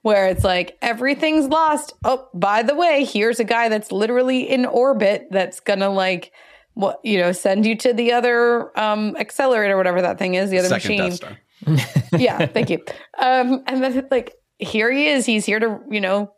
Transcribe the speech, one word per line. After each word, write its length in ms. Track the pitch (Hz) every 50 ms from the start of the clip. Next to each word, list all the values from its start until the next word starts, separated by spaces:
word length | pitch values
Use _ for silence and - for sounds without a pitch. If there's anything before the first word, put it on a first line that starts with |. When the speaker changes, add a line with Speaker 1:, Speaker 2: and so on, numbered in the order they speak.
Speaker 1:
where 260 | - 214 208 196 190 190
it's 160 | 185 - -
like, 320 | 190 180 180 175 - - -
everything's 640 | - 240 226 226 247 269 285 285 320 311 311 311 277 262
lost. 440 | 302 320 320 311 302 302 - - - - -
Oh, 240 | 233 262 262 262 - -
by 280 | 175 196 196 208 226
the 120 | 233 240 294
way, 280 | 311 349 339 294 285 269
here's 360 | 214 - 202 208 233 233 247
a 40 | 220
guy 240 | 196 233 233 233 226
that's 220 | 220 214 214 -
literally 580 | 185 190 214 220 247 247 254 254 262 254 247 -
in 160 | 262 247 247
orbit 600 | - - 240 247 269 262 214 214 196 208 - - -
that's 300 | 190 196 180 185 - -
gonna, 300 | - - 202 190 196 196
like, 420 | 196 190 185 185 185 170 - - _ - - - - - _ _ -
what, 260 | 214 196 180 - -
you 160 | - 220 202 180
know, 140 | 175 175
send 340 | 185 180 - 196 190 208 214
you 80 | 220 226 220
to 140 | - 254
the 200 | 226 220 240 240
other, 680 | 240 240 240 240 240 240 240 233 240 233 - - - 208
um, 380 | 214 214 208 214 214 208 -
accelerator, 600 | - 220 - - - 269 262 247 220 208 202 196
whatever 260 | 190 185 180 175 180
that 160 | 180 175 190 -
thing 160 | 190 185 180
is, 160 | 185 196 196
the 80 | 185 185
other 100 | 180 185
Speaker 2:
Second 280 | 123 107 - - 107
Speaker 1:
machine. 140 | 196 95 -
Speaker 2:
Death 40 | 87
Star. 240 | - - - - - _ _ _ - - 151 156 131 117 - - 139 - -
Speaker 1:
<laughs> 80 | 175 -
Yeah, 260 | 254 220 - 151 165
thank 240 | - - 220 175 -
you. 80 | 165 - - - - - - - - -
Um, 440 | 269 254 262 254 247 247 262 262 -
and 160 | 254 262 262
then, 240 | 262 262 247 269 262 -
like, 240 | 269 240 226 - - _ _ _ _ -
here 320 | 208 - - 214 214 240
he 160 | 262 277 294 302
is. 180 | 294 262 -
He's 180 | 247 220 214 -
here 140 | - 202 220
to, 220 | 233 226 208 - - 277
you 100 | 214 208
know, 320 | 196 185 196 208 208 202 _